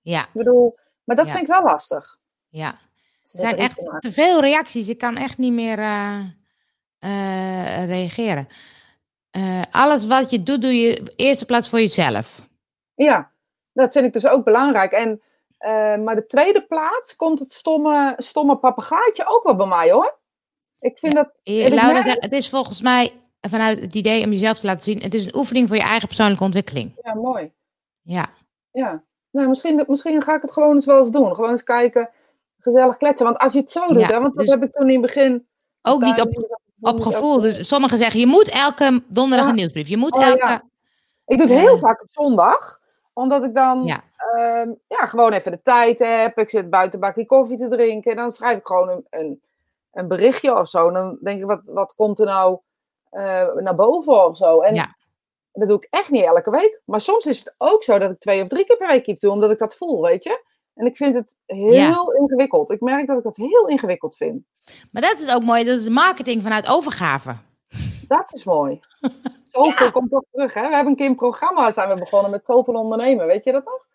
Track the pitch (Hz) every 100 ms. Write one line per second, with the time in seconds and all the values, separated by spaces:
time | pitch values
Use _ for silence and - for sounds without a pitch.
0 | - 170 131 220 233 247 240 233 _ _
1 | - 240 311 370 302 359 330 156 - 151
2 | - _ _ _ _ 156 156 - _ _
3 | _ _ _ 175 208 185 240 - 175 156
4 | 226 190 330 349 277 302 311 240 202 233
5 | 240 233 262 - 254 233 226 220 214 208
6 | 202 202 196 170 _ _ _ _ _ _
7 | 190 202 196 190 190 185 180 - 180 185
8 | 180 - 226 156 135 - - _ _ _
9 | _ _ _ 190 190 185 - - 277 294
10 | 214 262 262 247 170 277 254 247 233 -
11 | - _ 262 269 233 240 240 233 214 -
12 | 151 104 110 - _ _ _ _ _ -
13 | 294 220 143 _ _ _ _ - 254 277
14 | 247 233 247 269 233 220 277 220 190 196
15 | 226 214 _ _ _ _ 214 220 214 208
16 | 214 220 220 262 339 403 - 320 311 453
17 | - - 320 302 269 - - 311 302 294
18 | 277 254 247 - 285 262 254 254 - 339
19 | 466 415 - 466 453 202 190 175 165 208
20 | 427 - _ _ _ _ _ _ 254 247
21 | 320 294 294 _ - 214 254 233 233 -
22 | 254 247 214 269 - 269 254 190 233 247
23 | 240 - _ _ 185 220 220 220 185 208
24 | 208 220 214 202 214 220 202 185 - 214
25 | - 220 190 - 277 240 240 214 - 220
26 | - - 208 196 190 185 196 135 110 -
27 | 240 214 240 240 156 _ _ _ _ _
28 | 165 175 - _ _ _ _ 247 247 165
29 | _ _ _ 277 269 262 339 302 294 277
30 | 330 311 285 311 294 - 302 294 269 277
31 | 247 247 226 180 226 240 - 240 240 240
32 | 233 _ _ _ _ _ - 240 254 247
33 | 294 277 233 233 262 269 277 339 359 339
34 | 440 226 269 277 233 269 233 285 269 262
35 | 247 285 269 247 _ _ _ _ - 269
36 | 240 226 233 240 220 - _ _ 220 226
37 | 226 240 285 277 220 202 175 285 269 233
38 | 226 220 240 339 427 254 285 285 277 247
39 | 247 202 269 254 277 233 170 147 147 208
40 | 277 262 262 254 247 233 - _ _ _
41 | _ _ - 254 311 254 403 494 226 226
42 | - - 294 220 180 - - - _ -
43 | _ - 262 285 254 233 262 254 254 151
44 | _ _ - 233 233 233 233 233 _ 466
45 | 214 226 233 202 185 175 - 240 233 233
46 | 233 226 226 226 214 220 180 190 185 185
47 | 196 196 226 269 240 240 247 233 233 214
48 | 220 220 240 220 240 214 - 185 185 180
49 | - 160 156 139 _ _ _ _ _ -
50 | 180 185 220 262 285 233 170 180 170 180
51 | 185 - 196 202 196 208 - 185 196 -
52 | 214 208 208 196 185 196 _ _ _ _
53 | _ 196 196 190 180 - 190 170 214 339
54 | 302 233 180 165 180 165 185 - - _
55 | _ _ _ _ _ - 202 208 - 330
56 | - 269 180 170 170 247 427 427 - 208
57 | 214 440 311 262 - _ 302 440 440 202
58 | 190 185 202 196 190 302 392 466 381 269
59 | 254 196 208 202 208 214 214 - 349 226
60 | 165 180 - 480 _ _ _ _ 233 247
61 | 285 240 214 - _ 196 208 247 294 339
62 | 359 269 285 262 269 214 220 208 247 277
63 | 269 262 233 - 240 453 427 277 202 175
64 | 156 - - 233 _ _ _ - _ -
65 | 320 359 285 247 233 233 240 254 220 240
66 | 359 370 254 226 208 214 202 294 302 -
67 | 170 135 131 113 _ _ _ - - -
68 | - 294 381 269 202 160 139 - _ _
69 | 269 - 254 - _ 254 302 - 247 262
70 | 247 269 - 247 269 208 262 294 285 277
71 | 277 254 240 233 320 359 240 214 196 190
72 | 180 202 202 202 - 247 247 226 220 220
73 | 247 254 165 196 262 262 269 523 _